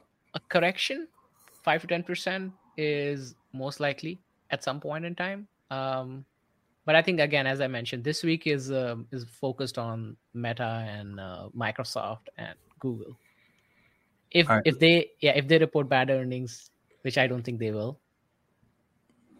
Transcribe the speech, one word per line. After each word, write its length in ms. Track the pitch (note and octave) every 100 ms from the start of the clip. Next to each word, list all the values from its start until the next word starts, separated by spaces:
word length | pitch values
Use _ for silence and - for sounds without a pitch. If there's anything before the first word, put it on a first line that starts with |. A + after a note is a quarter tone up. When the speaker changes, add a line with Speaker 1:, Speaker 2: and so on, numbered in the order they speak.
| _ _ _
Speaker 1:
a 60 | D3+ _
correction, 600 | F3+ E3+ F#3+ - C4+ D#4+ _ _ _ _ _
five 160 | - D#3+
to 80 | F3
ten 160 | F3
percent, 480 | F3+ F3 F#3 F#3+ F#3+ F#3 _ -
is 580 | D3+ D3 C#3+ C#3+ B2+ - _
most 280 | C3 C3+ -
likely 400 | C#3+ C#3 D#3 F#3 _ _ -
at 120 | -
some 180 | - D3
point 240 | D3 D#3
in 120 | E3+ F3
time. 320 | F#3 G3+ G#3 _ _
Um, 540 | C3+ C3+ C3 C3 C3 C3+ _ _ _ _ _ -
but 80 |
I 80 | D#3+
think, 180 | E3 E3+
again, 260 | D3 C#3+ C3+
as 140 | C3+
I 60 | C3
mentioned, 380 | B2 A#2 B2+
this 180 | C3 D3+
week 240 | E3 E3 D#3+
is, 260 | C#3+ C3
um, 340 | C3+ B2 A#2 A#2
is 120 | C3
focused 520 | A#2 - C3+ B2 C3 -
on 400 | A#2 A2+ A2 - _
Meta 540 | A#2+ A#2 A#2 A#2 A2+ A2
and, 320 | G#2 G2+ G2
uh, 280 | F#2+ F2+ G2
Microsoft 760 | A#2 A2+ - - A2+ G2+ A2+ - -
and 160 | A2+ - _ _
Google. 400 | C3 A2 - B2 _ _ _ _ _ _ _ _ _ _ _
If, 180 | F3 D#3
Speaker 2:
All 80 | A2
right. 60 |
Speaker 1:
if 140 | D#3+ C#3
they, 320 | E3 E3+ - -
yeah, 120 | D3
if 140 | C#3 C#3
they 120 | D#3+
report 300 | D#3+ D3+ C3
bad 200 | C3+ C3
earnings, 640 | C3 B2+ B2+ B2+ - - _ _ _
which 160 | C3 C3+
I 80 | C3
don't 160 | B2
think 160 | A#2 A#2
they 140 | A2
will, 260 | G#2+ A2+ D3 _ _ _ _ _ _ _ _ _ _ _ _ _ _